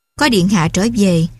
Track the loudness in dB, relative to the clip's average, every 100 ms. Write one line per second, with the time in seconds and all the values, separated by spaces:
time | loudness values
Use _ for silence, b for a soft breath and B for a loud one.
0 | _ -4 0 2 0 0 -2 -2 -2 0
1 | 0 0 -2